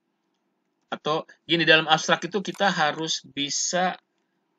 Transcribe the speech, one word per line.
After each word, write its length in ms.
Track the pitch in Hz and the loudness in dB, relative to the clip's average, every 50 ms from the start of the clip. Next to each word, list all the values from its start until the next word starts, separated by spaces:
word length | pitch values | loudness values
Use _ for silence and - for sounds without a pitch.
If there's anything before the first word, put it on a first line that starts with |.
| _ _ _ _ _ _ _ _ _ _ _ _ _ _ _ _ _ _ 127 | _ _ _ _ _ _ _ _ _ _ _ _ _ _ _ _ _ _ -10
atau 320 | - - 151 151 160 - - - _ _ - | -6 -4 -2 -2 -2 -4 -8 -14 _ _ -2
gini, 160 | 160 170 160 | 0 2 4
dalam 240 | 160 160 160 156 151 | 6 6 6 6 4
abstrak 400 | 156 165 - - 165 - - 165 | 2 0 2 0 0 -2 -2 -4
itu 160 | - 208 190 | -6 -4 -4
kita 240 | - - - 202 196 | -6 -4 -2 0 0
harus 560 | 170 165 156 147 143 156 160 160 - - - | 2 2 0 0 0 -2 -4 -6 -6 -8 -10
bisa, 720 | 139 127 143 143 143 - - - - - 175 185 180 156 - _ _ _ _ _ _ _ _ _ _ _ | -10 -8 -8 -6 -4 -4 -4 -4 -2 -2 0 -2 -2 -4 -6 _ _ _ _ _ _ _ _ _ _ _